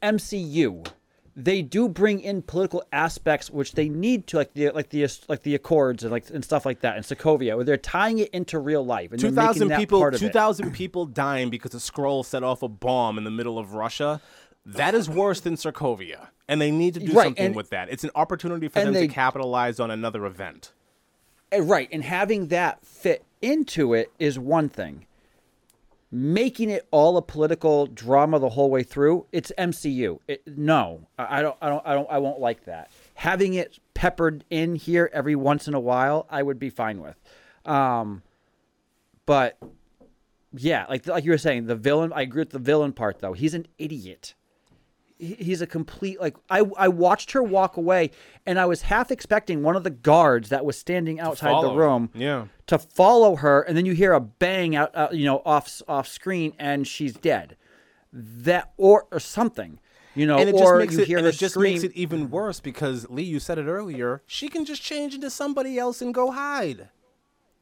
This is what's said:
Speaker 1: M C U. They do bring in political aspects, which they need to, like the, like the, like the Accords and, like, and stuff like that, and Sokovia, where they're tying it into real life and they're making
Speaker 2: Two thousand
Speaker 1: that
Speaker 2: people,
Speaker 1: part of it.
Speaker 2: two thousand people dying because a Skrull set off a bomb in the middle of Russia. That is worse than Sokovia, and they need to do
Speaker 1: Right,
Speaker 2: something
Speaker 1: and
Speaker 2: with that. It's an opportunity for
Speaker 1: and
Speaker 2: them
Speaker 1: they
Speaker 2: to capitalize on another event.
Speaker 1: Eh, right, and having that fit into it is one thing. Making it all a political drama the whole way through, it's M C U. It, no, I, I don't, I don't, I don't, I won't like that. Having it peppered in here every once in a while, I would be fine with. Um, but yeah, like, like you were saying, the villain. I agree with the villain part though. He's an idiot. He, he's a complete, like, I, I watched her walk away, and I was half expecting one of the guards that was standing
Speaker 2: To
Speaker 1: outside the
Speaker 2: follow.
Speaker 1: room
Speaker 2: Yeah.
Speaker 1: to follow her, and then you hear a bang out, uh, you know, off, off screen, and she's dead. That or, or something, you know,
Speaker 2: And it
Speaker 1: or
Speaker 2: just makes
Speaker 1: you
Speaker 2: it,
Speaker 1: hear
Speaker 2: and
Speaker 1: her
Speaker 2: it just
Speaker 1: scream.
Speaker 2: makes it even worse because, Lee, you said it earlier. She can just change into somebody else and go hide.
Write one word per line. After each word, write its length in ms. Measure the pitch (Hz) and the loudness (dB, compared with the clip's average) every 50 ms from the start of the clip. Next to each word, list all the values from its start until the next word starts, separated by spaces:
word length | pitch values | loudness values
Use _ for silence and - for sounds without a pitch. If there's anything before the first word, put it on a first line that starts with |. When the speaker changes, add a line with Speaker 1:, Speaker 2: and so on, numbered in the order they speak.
| 208 | -2
Speaker 1:
M 160 | 208 214 208 | 0 0 0
C 180 | - - 208 | -2 -6 -8
U. 460 | 196 170 151 143 165 151 110 92 82 82 - - _ _ _ _ _ _ _ _ | -8 -8 -2 0 0 0 0 0 -6 -12 -16 -18 _ _ _ _ _ _ _ _
They 280 | 139 123 175 196 196 156 | -4 -2 0 0 0 -2
do 260 | 123 - 208 247 214 | -2 0 0 0 0
bring 300 | 160 180 202 214 202 190 | 0 2 2 2 2 0
in 240 | - 202 202 185 - | -4 -6 -6 -6 -6
political 400 | - 151 180 190 180 - 175 - - | -4 -2 -2 -2 -2 -2 -6 -6 -4
aspects, 580 | - 143 160 165 - - - 160 151 143 - - | -2 -2 -2 -2 -4 -2 -2 0 0 0 -4 -6
which 220 | 151 143 135 - | -6 -6 -6 -4
they 180 | - 160 151 151 | -2 -2 -2 -2
need 380 | 147 160 190 240 254 208 - | -2 -2 0 0 0 0 -2
to, 100 | - - | -4 -2
like 160 | 156 139 - - | -2 -2 -2 -2
the, 160 | 143 147 143 | -2 -2 -2
like 200 | - 156 143 - | 0 -2 -6 -4
the, 160 | 147 147 143 131 - - - | -2 -2 -2 -2 -4 -8 -8
like 140 | - 151 - | -8 -8 -6
the 140 | - 147 143 | -2 -2 -4
Accords 480 | 139 - - 165 151 135 127 120 107 117 | -4 0 2 2 4 4 2 0 -2 -4
and, 80 | 113 | -4
like, 180 | 117 117 - - | -4 -6 -6 -8
and 160 | - 143 123 | -10 -10 -6
stuff 180 | - 156 139 - | -2 -2 -2 -2
like 180 | 135 120 - | -2 -4 -2
that, 140 | - 117 101 | -2 -4 -4
and 80 | 110 104 | -4 -8
Sokovia, 520 | - 135 - - 160 156 135 135 113 107 | -10 -8 -2 2 2 2 2 2 0 -2
where 100 | 120 123 | 0 0
they're 100 | 147 143 | 0 0
tying 440 | - - - - 175 208 226 226 220 | 0 -2 -2 -2 0 0 0 0 0
it 100 | 202 - | -2 -2
into 300 | - 180 175 - 165 156 | -4 -6 -6 -6 -6 -6
real 260 | 135 147 151 147 131 | -2 -2 -2 -2 0
life 260 | 123 117 98 87 - | -2 -4 -4 -6 -6
and 80 | 117 120 | -4 -2
they're 120 | 196 220 | -2 0
making 100 | 262 247 | 2 4
Speaker 2:
Two 60 | 226 | 4
thousand 200 | 226 220 - 208 196 | 4 2 2 2 2
Speaker 1:
that 100 | 151 151 | 2 0
Speaker 2:
people, 180 | 208 - 196 190 | 0 2 4 4
Speaker 1:
part 140 | 165 143 127 | 4 4 2
of 80 | 117 | 0
it. 60 | 208 | 0
Speaker 2:
two 40 | 208 | 0
thousand 420 | 233 220 214 214 214 202 196 170 123 | 2 2 2 2 0 -2 -4 -6 -6
people 340 | - 185 185 - 180 175 | -8 -8 -8 -6 -6 -8
dying 420 | 143 113 151 139 139 139 131 127 120 | -6 -4 -4 -2 -2 -2 -2 -4 -4
because 240 | 117 117 - 120 - | -6 -8 -10 -12 -14
a 40 | |
Skrull 460 | 120 - - - 151 139 139 139 131 127 | -12 -12 -10 -6 -4 -2 -2 -2 -2 -4
set 200 | - - 131 127 | -4 -6 -4 -2
off 180 | 127 127 - | -2 -2 -4
a 60 | 135 | -6
bomb 500 | 117 107 98 - 127 127 123 120 113 107 | -8 -8 -6 -4 -2 0 0 0 0 -2
in 60 | 107 107 | -4 -6
the 80 | 107 | -6
middle 260 | 110 117 117 120 113 | -6 -6 -6 -6 -6
of 160 | 113 107 95 104 | -6 -8 -8 -6
Russia. 480 | 107 110 113 - - 147 147 151 151 - _ - - _ _ _ _ _ | -6 -6 -6 -4 -4 -4 -4 -4 -6 -10 _ -20 -20 _ _ _ _ _
That 300 | 101 104 139 143 175 214 | -10 -4 -2 0 0 0
is 160 | 233 180 147 | 0 0 -2
worse 300 | 156 180 202 202 180 190 | 0 0 0 0 0 -2
than 160 | - 175 165 | -4 -6 -6
Sokovia, 720 | - - 156 - - 151 127 113 95 92 80 71 - - - _ _ _ | -6 -6 -8 -6 -4 -4 -4 -4 -4 -8 -12 -16 -16 -18 -20 _ _ _
and 140 | - 147 151 | -4 -2 0
they 80 | 147 151 | 0 0
need 240 | 151 160 170 175 170 | 0 0 0 0 -2
to 60 | 170 | -2
do 140 | - 160 160 | -2 4 4
Speaker 1:
Right, 100 | 233 196 | 6 6
Speaker 2:
something 220 | 147 123 - - | 4 2 -2 -2
Speaker 1:
and 80 | 190 110 | -2 -2
Speaker 2:
with 160 | 107 101 - | -6 -8 -6
that. 180 | 101 92 92 90 | -8 -8 -6 -8
It's 140 | 135 - - | -8 -10 -10
an 80 | 151 - | -6 -2
opportunity 540 | 151 160 - 185 156 - 170 175 165 160 | -2 -2 -2 -4 -6 -8 -8 -8 -6 -8
for 100 | 147 - | -4 -2
Speaker 1:
and 120 | 208 202 208 | 0 0 2
Speaker 2:
them 40 | 196 | 2
Speaker 1:
they 140 | 185 170 | 2 0
Speaker 2:
to 60 | 147 127 | 0 0
capitalize 640 | 135 131 127 131 135 131 123 123 123 123 123 113 127 | 0 0 0 0 -2 -4 -2 -2 0 0 -2 -2 -4
on 100 | 120 113 | -4 -4
another 380 | 110 110 113 113 107 107 101 | -4 -4 -6 -6 -6 -6 -6
event. 440 | 98 92 90 98 82 - - - - _ _ _ _ _ _ _ _ _ _ _ _ _ _ _ _ | -8 -8 -10 -12 -14 -14 -16 -20 -20 _ _ _ _ _ _ _ _ _ _ _ _ _ _ _ _
Speaker 1:
Eh, 100 | 196 208 160 | 0 0 2
right, 260 | 165 196 156 127 - | 4 2 2 2 -2
and 120 | 165 156 131 | -6 -8 -6
having 460 | 135 165 185 208 196 226 202 180 143 | -4 -2 -2 0 0 0 -2 -2 -2
that 360 | 170 175 180 151 - - _ | 0 0 0 0 -2 -6 _
fit 400 | _ - - - 180 156 - - _ _ _ | _ -12 -4 -2 -2 -2 -2 -4 _ _ _
into 540 | - 247 302 311 277 - - 165 143 120 117 | -4 -2 0 0 -2 -2 -2 0 2 2 2
it 160 | 113 113 - _ - | 2 0 -2 _ -4
is 180 | 160 147 135 | -2 -2 -2
one 320 | 131 123 139 160 165 151 139 | -2 -2 0 0 2 0 0
thing. 380 | - 107 92 78 69 80 - _ _ _ _ _ _ _ _ _ _ _ _ _ _ _ _ _ _ _ _ _ 117 | -4 -8 -10 -10 -12 -16 -20 _ _ _ _ _ _ _ _ _ _ _ _ _ _ _ _ _ _ _ _ _ -8
Making 540 | 123 131 147 170 214 254 262 - - 226 214 | -4 -2 0 0 0 0 -2 -2 -2 -4 -4
it 180 | 202 175 - _ | -4 -4 -4 _
all 260 | - 147 151 170 180 | 4 6 6 6 4
a 60 | 175 - | 2 0
political 640 | - - 151 156 156 165 160 - 156 151 147 143 | -2 -2 -2 0 0 0 0 2 2 2 2 2
drama 500 | 123 113 107 110 120 135 139 151 156 160 | -2 -6 -8 -2 2 4 4 4 4 4
the 120 | 147 135 123 | 2 0 0
whole 200 | 113 139 139 135 | 2 2 2 2
way 140 | 135 127 123 | 2 0 -2
through, 420 | - - 139 143 151 175 175 - - | -4 -2 0 2 2 2 0 -2 -6
it's 200 | - 175 - - - | -6 -6 -6 -6 -6
M 160 | - 180 175 156 | -4 -4 -2 -4
C 160 | - - 147 | -4 -4 -4
U. 320 | 135 127 120 92 80 - _ | -2 -2 -2 -2 -4 -6 _
It, 160 | - 139 - _ | -10 -10 -10 _
no, 640 | 156 143 147 147 151 160 139 104 85 82 80 80 _ _ | -12 -8 -2 2 2 2 2 2 0 -6 -12 -18 _ _
I, 220 | - 123 - 139 139 | -10 -6 -4 -2 -2
I 20 | |
don't, 160 | 151 151 131 - | 0 -2 -2 -4
I 100 | 160 147 | -4 -4
don't, 120 | 143 151 - | -4 -4 -2
I 60 | 160 139 | 0 0
don't, 120 | 139 143 - | 0 0 -2
I 60 | 151 139 | -2 -2
won't 200 | 143 131 - 139 | -2 -2 -2 -2
like 260 | 127 117 113 - _ | -2 -4 -4 -4 _
that. 260 | 90 82 80 - - _ _ _ _ _ | -14 -14 -14 -16 -18 _ _ _ _ _
Having 400 | - - 165 190 185 196 190 185 | -6 -2 -2 0 2 0 0 0
it 240 | 180 - - - _ _ _ - | -2 -6 -6 -10 _ _ _ -4
peppered 480 | - - 175 175 - 165 160 156 143 - _ | -2 0 0 0 0 0 0 -2 -4 -6 _
in 240 | 170 160 165 170 170 | -4 -2 -2 -2 -4
here 340 | 151 - 165 175 170 170 - | -6 -4 0 0 2 2 0
every 240 | - 147 131 151 151 | -2 -4 -2 -2 -2
once 320 | 139 135 143 147 147 - | 0 2 0 0 0 -2
in 60 | 151 147 | -4 -4
a 60 | 135 | -2
while, 480 | 120 123 123 127 131 139 151 156 - - | 0 0 0 2 2 2 0 -2 -4 -4
I 140 | 156 139 139 | -4 -4 -4
would 160 | 139 135 113 | -4 -4 -6
be 100 | 139 127 | -8 -10
fine 320 | - - 117 110 104 92 | -6 -6 -6 -6 -6 -8
with. 140 | 76 73 85 _ _ _ _ _ _ _ _ _ _ | -12 -16 -20 _ _ _ _ _ _ _ _ _ _
Um, 560 | 156 147 139 135 127 120 117 110 104 101 98 - _ _ _ _ _ _ _ _ _ _ _ _ _ _ _ _ _ _ _ _ | -2 0 2 2 2 0 0 -2 -4 -8 -12 -16 _ _ _ _ _ _ _ _ _ _ _ _ _ _ _ _ _ _ _ _
but 320 | - 143 139 127 117 - _ - - - _ _ _ _ _ _ _ _ _ _ _ _ _ _ _ - | 2 2 4 2 0 -2 _ -16 -20 -20 _ _ _ _ _ _ _ _ _ _ _ _ _ _ _ -12
yeah, 300 | 127 127 165 160 113 90 | -4 -2 0 0 0 -2
like, 200 | - 131 123 - | -4 -6 -6 -4
like 180 | 170 165 170 143 | -4 -4 0 2
you 60 | 170 | 2
were 60 | 165 143 | 2 2
saying, 260 | - 156 131 120 117 | 2 0 0 0 -2
the 100 | 113 120 | -4 -4
villain. 380 | 110 107 139 147 156 165 165 156 | -2 0 2 2 2 2 0 -2
I 80 | 147 | -4
agree 200 | 135 131 127 156 | -6 -4 -4 -4
with 100 | 156 - | -4 -4
the 80 | - 135 | -6 -4
villain 340 | 120 139 151 151 147 139 - | 0 2 2 2 2 0 -2
part 240 | - 113 104 95 | -4 -4 -4 -4
though. 160 | - 98 95 92 | -4 -6 -8 -4
He's 220 | 90 143 156 165 | -2 -2 -2 -2
an 100 | 165 165 - _ - | -4 -8 -12 _ -12
idiot. 560 | 156 151 156 127 92 92 87 - - - - _ _ _ _ _ _ _ _ _ _ _ _ _ _ _ _ | -10 -10 -10 -12 -14 -16 -18 -20 -20 -20 -20 _ _ _ _ _ _ _ _ _ _ _ _ _ _ _ _
He, 160 | - 170 165 214 | -14 -12 -12 -10
he's 260 | 233 190 175 185 160 | -8 -4 -4 -4 -4
a 60 | 175 | -4
complete, 520 | - - 160 156 - - - 196 196 190 - | -6 -6 -6 -6 -8 -8 -8 -8 -8 -6 -4
like, 160 | 180 151 - _ _ - | -4 -4 -4 _ _ 0
I, 100 | 190 196 214 196 196 | 2 4 4 4 4
I 120 | - 190 185 | 4 4 4
watched 420 | 175 165 180 180 208 - - - | 4 6 4 4 4 2 0 0
her 100 | - 269 | 0 0
walk 360 | 247 202 190 190 190 185 - | 2 4 4 4 2 2 0
away, 340 | 185 165 175 185 180 165 139 - - - - - _ _ | 0 2 2 4 4 2 0 -2 -8 -20 -20 -20 _ _
and 140 | 190 180 185 | -2 2 2
I 60 | 180 | 2
was 160 | 175 170 - - | 2 2 0 0
half 260 | - 208 226 247 - | 2 2 2 2 0
expecting 540 | 262 - - - 208 214 - - 170 147 143 | -4 -6 -2 0 0 0 0 0 -2 0 2
one 120 | 156 180 | 2 2
of 80 | 196 170 | 2 0
the 60 | 180 | -4
guards 580 | 139 120 - 147 151 170 165 143 123 117 110 104 | -6 0 4 6 8 8 8 8 6 4 2 -2
that 160 | 135 135 143 | -2 -2 -2
was 120 | 147 - | -2 -4
standing 400 | - - - 180 180 165 160 160 | -4 -4 -4 -2 -2 -2 -2 -4
Speaker 2:
To 60 | 156 170 | -4 -6
Speaker 1:
outside 260 | 160 143 - 151 147 | -6 -6 0 2 2
the 120 | 143 156 139 131 | 4 4 4 2
Speaker 2:
follow. 80 | 131 | 4
Speaker 1:
room 320 | 151 160 147 131 120 117 113 - | 4 4 4 4 2 0 -2 -6
Speaker 2:
Yeah. 320 | 113 131 143 143 123 110 104 - _ _ | -6 -4 -4 -4 -4 -6 -10 -16 _ _
Speaker 1:
to 140 | - 165 151 | 0 0 0
follow 560 | - - - - 185 208 240 233 226 208 175 | 0 0 2 6 6 8 8 8 8 6 6
her, 240 | 135 143 147 139 143 | 4 4 4 6 6
and 160 | 151 180 156 | 4 2 0
then 80 | 165 185 | 0 2
you 80 | 190 175 | 2 2
hear 200 | 160 196 190 165 | 4 6 6 6
a 60 | 139 | 4
bang 560 | 120 104 - - 175 180 190 190 175 165 156 | 2 -2 -4 -2 -2 0 0 0 -2 0 0
out, 140 | 143 151 - - | 0 0 0 0
uh, 140 | 165 151 143 | -2 -2 0
you 120 | 170 156 143 | 0 0 2
know, 200 | 143 135 139 - | 2 2 0 2
off, 360 | 160 151 143 - - - - - | 2 2 2 2 -2 -10 -14 -8
off 200 | - 147 139 131 | -4 -4 -4 -4
screen, 460 | - - - - 190 190 175 160 156 151 | -4 -10 -10 -8 -6 -4 -2 -4 -4 -6
and 300 | - 143 143 143 143 135 | -6 -4 -4 -2 -2 -4
she's 260 | 135 - - 151 131 107 | -6 -6 -6 -6 -8 -6
dead. 420 | - - 160 127 98 82 - - _ _ _ _ _ _ _ _ _ _ _ | -2 0 0 0 0 -2 -8 -16 _ _ _ _ _ _ _ _ _ _ _
That 600 | - 120 113 110 117 117 120 165 175 175 165 - - | -20 -18 -18 -18 -18 -4 0 0 0 0 -2 -6 -2
or, 300 | - 196 196 208 208 - - | 4 8 8 8 8 6 2
or 80 | 180 160 | -6 -8
something, 600 | - - - 208 240 220 - - 95 82 78 - _ _ _ _ _ _ - | -8 -6 -2 -2 -2 -2 -2 -6 -10 -12 -14 -20 _ _ _ _ _ _ -4
you 100 | 139 151 | 0 2
know, 140 | 151 143 139 | 4 4 4
Speaker 2:
And 100 | 147 202 | 4 6
it 60 | 196 | 6
Speaker 1:
or 20 | 190 | 8
Speaker 2:
just 180 | 190 180 180 180 | 8 10 8 8
makes 140 | - - 165 | 6 4 2
Speaker 1:
you 60 | - | 2
Speaker 2:
it, 60 | 196 | 2
Speaker 1:
hear 100 | 170 175 170 | 2 2 2
Speaker 2:
and 60 | 165 | 2
Speaker 1:
her 40 | 165 | 2
Speaker 2:
it 60 | 156 | 2
just 160 | 147 196 185 - | 2 -2 -2 0
Speaker 1:
scream. 200 | 185 202 190 180 | 2 2 2 2
Speaker 2:
makes 100 | 170 175 | 0 -2
it 100 | 180 - | -4 -4
even 360 | 170 180 151 170 160 147 123 | -4 -6 -4 -4 -4 -4 -4
worse 280 | 139 185 214 208 - - | -4 -4 -4 -4 -6 -8
because, 480 | - 143 123 - 151 135 131 120 117 120 | -10 -12 -8 -6 -4 -4 -4 -6 -8 -10
Lee, 140 | 123 143 185 | -10 -8 -6
you 160 | 180 156 143 | -6 -6 -6
said 200 | - - 170 160 | -6 -6 -6 -6
it 80 | 143 | -4
earlier. 560 | 151 175 202 214 185 143 123 120 120 127 143 - | -4 -6 -6 -6 -8 -8 -6 -4 -4 -6 -6 -10
She 240 | - - - 285 311 | -12 -12 -10 -10 -8
can 160 | - 330 302 | -6 -6 -6
just 160 | 302 294 - | -6 -8 -10
change 320 | - - 311 294 294 277 277 | -10 -8 -8 -6 -6 -8 -8
into 160 | 269 285 269 | -10 -10 -10
somebody 480 | - - 285 285 277 277 262 269 262 | -8 -6 -6 -4 -4 -4 -4 -4 -4
else 240 | 247 247 247 247 - | -4 -4 -4 -4 -6
and 100 | 247 247 247 | -6 -4 -2
go 180 | 254 254 262 | 0 0 0
hide. 580 | 254 277 285 285 285 269 208 151 123 90 95 - _ _ _ _ _ _ _ _ _ _ _ _ _ _ | -2 -4 -6 -6 -4 -4 -4 -4 -6 -8 -14 -20 _ _ _ _ _ _ _ _ _ _ _ _ _ _